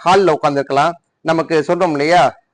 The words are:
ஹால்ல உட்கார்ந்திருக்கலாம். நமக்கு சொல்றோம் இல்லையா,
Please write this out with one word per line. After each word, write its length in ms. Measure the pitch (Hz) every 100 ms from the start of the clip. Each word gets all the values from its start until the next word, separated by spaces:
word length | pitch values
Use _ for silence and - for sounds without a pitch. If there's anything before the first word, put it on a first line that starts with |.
| 170
ஹால்ல 280 | 196 180 147
உட்கார்ந்திருக்கலாம். 480 | 151 143 139 139 160 170 _ _
நமக்கு 420 | 156 165 151 156 147
சொல்றோம் 220 | 175 180
இல்லையா, 460 | 147 147 175 131 - _